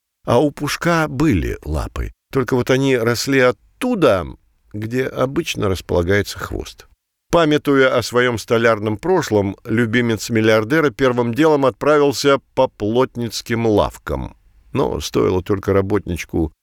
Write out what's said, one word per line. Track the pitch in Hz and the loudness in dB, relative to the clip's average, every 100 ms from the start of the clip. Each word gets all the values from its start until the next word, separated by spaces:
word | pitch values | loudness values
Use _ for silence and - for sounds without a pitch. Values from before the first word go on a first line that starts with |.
| _ _ - | _ _ 0
А | 120 | 2
у | 147 | 2
Пушка | - 147 - 165 170 156 | -2 -8 -4 -2 0 -2
были | 135 156 95 62 50 | -2 0 0 -2 -8
лапы, | - 73 65 - 52 - _ | -6 -6 -6 -8 -10 -12 _
только | 135 123 | -6 -2
вот | 131 120 | -2 2
они | 131 135 127 | 2 2 2
росли | 113 120 - 135 | 0 -2 0 4
оттуда, | 127 123 _ _ 254 240 151 98 73 - _ _ _ | 4 2 _ _ -4 2 4 4 -2 -12 _ _ _
где | 107 110 123 131 | -10 -6 -4 -4
обычно | - 131 147 160 - 107 | -2 -2 -2 -6 -4 -2
располагается | 92 - 87 85 104 95 - | -4 -2 -2 2 0 -2 -8
хвост. | - - - - - _ _ _ _ | -10 -10 -12 -16 -20 _ _ _ _
Памятуя | 170 160 147 - 135 131 127 | 0 2 2 2 4 4 2
о | |
своём | 113 120 123 117 | 0 0 0 0
столярном | - 117 117 110 107 107 | 0 2 2 2 -2 -4
прошлом, | 165 185 147 107 101 - | 0 0 2 0 0 -4
любимец | - 113 120 117 120 110 - | -4 0 0 0 0 -2 -2
миллиардера | 117 110 110 107 156 147 | 0 2 2 2 0 0
первым | 113 135 123 120 | 0 0 2 -2
делом | 113 160 147 | 2 2 4
отправился | 135 120 135 151 143 131 143 139 - | 2 0 2 4 2 2 2 0 0
по | - 131 | -2 -2
плотницким | - 104 117 131 117 117 - - 117 113 | 0 -2 0 0 -2 -8 -8 -6 -2 2
лавкам. | 104 73 - - 69 64 - _ _ _ | 2 2 -2 -8 -6 -8 -14 _ _ _
Но | - 139 - | -4 -2 -4
стоило | - 123 110 92 | -4 0 0 0
только | 92 98 95 | -2 -4 0
работничку | 98 98 104 - 87 - 85 80 - | 0 2 -2 -2 -8 -4 -4 -4 -6